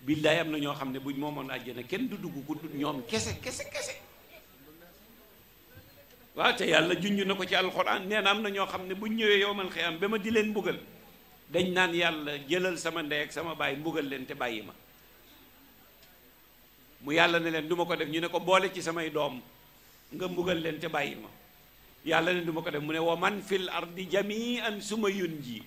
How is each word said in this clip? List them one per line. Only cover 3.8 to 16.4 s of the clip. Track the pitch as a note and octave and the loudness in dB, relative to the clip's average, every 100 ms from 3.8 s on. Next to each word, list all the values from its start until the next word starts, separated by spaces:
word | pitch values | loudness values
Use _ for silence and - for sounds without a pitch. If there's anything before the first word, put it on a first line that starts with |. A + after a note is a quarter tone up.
| - - - - - - - - D3+ D#3 - - - - - - - - - - - - - - - - | -8 -10 -14 -20 -20 -20 -20 -20 -20 -20 -20 -20 -20 -20 -20 -20 -20 -20 -20 -20 -20 -20 -20 -20 -16 2
Waaw, | G3+ | 2
te | - G3 | 4 4
Yàlla | D#3 D#3+ | 6 6
junj | F3+ F#3+ G3+ | 2 2 2
na | F#3+ | 2
ko | G3 | 0
ci | F#3 | 2
Alxuraan, | F#3+ F#3 F3+ F#3 G#3 F#3+ | 2 2 0 2 2 0
nee | G#3+ | 2
na | G3 | 4
am | G3+ | 2
na | G#3+ | 0
ñoo | G3 F#3+ | -2 -2
xam | F#3 F#3 | -2 -6
ne | |
buñ | F#3+ G#3+ A3 | -6 -2 2
ñëwee | A3 G#3 | 6 6
yowmal | G3+ G3+ F#3 | 6 0 -4
xiyaam | F3+ E3+ E3 | -2 -2 0
ba | G3 | 0
ma | A3 | 0
di | G3+ | 2
leen | A3 G#3+ | 2 4
mbugal, | G#3+ F3+ F#3 - - - - - - - | 2 0 -2 -6 -20 -20 -20 -20 -20 -2
dañ | D3+ F#3 | 0 2
naan, | F3+ F3+ | 4 2
"Yàlla, | E3+ E3+ D#3+ D3 C#3+ C#3 | 4 2 2 -4 -6 0
jëlal | E3+ F#3 E3+ | 2 2 0
sama | E3 E3 | -2 -2
ndey | D3+ D3 | -2 -2
ak | D3+ | -2
sama | - E3 | -4 -6
baay | D3+ C#3+ C#3 | -2 -2 -2
mbugal | D#3 D#3+ C#3+ | -2 -2 -2
leen | C3+ B2+ | -4 -8
te | |
bàyyi | C#3 B2 A2+ | -4 -4 -4
ma." | - - - - - - - - - - - - - - - - - - | -8 -18 -20 -20 -20 -20 -20 -20 -20 -20 -20 -20 -20 -20 -20 -20 -20 -20